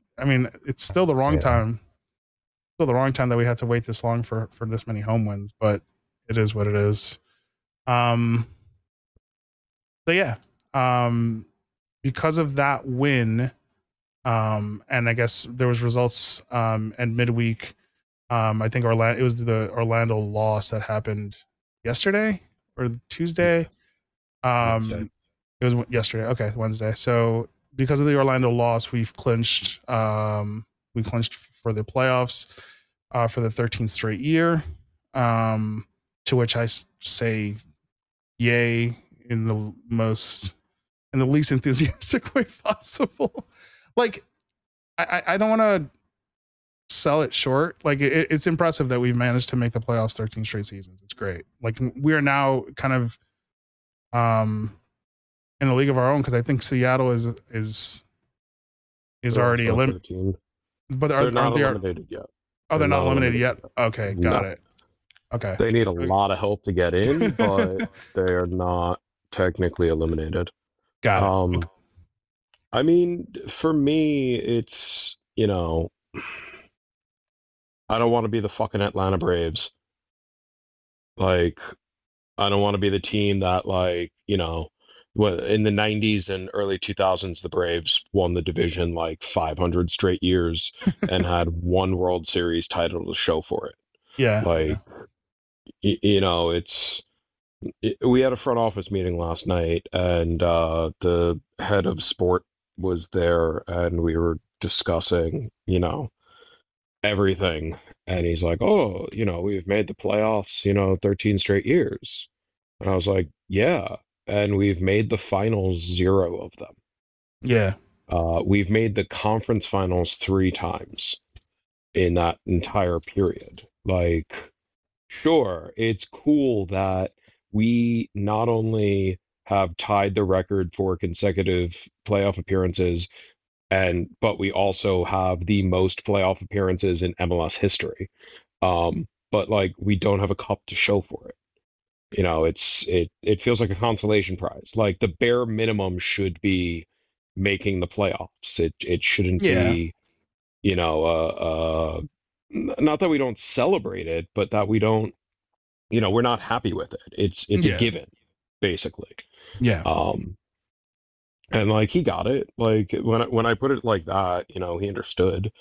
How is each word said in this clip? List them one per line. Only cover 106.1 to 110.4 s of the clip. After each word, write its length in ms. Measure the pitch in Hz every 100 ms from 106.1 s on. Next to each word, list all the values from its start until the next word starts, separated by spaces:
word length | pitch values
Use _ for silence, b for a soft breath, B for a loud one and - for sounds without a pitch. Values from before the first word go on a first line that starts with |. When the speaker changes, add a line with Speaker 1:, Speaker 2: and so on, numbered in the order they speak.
| _ b b b b b _ _ _
Speaker 3:
everything. 720 | 104 101 98 92 95 80 78 85 B - -
And 180 | 90 85
he's 160 | 82
like, 200 | 85 85
"Oh, 460 | 202 208 120 90 -
you 140 | - 107
know, 160 | 85
we've 260 | 95 101 87
made 200 | 101 95
the 60 |
playoffs, 720 | 104 95 104 110 110